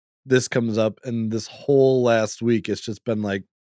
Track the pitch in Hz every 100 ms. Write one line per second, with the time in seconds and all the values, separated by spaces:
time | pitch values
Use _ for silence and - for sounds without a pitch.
0 | _ _ 135 127 - 127 117 107 110 -
1 | 127 117 110 110 - - - 135 131 131
2 | 120 113 110 - 117 113 107 98 - 104
3 | - 107 104 98 - _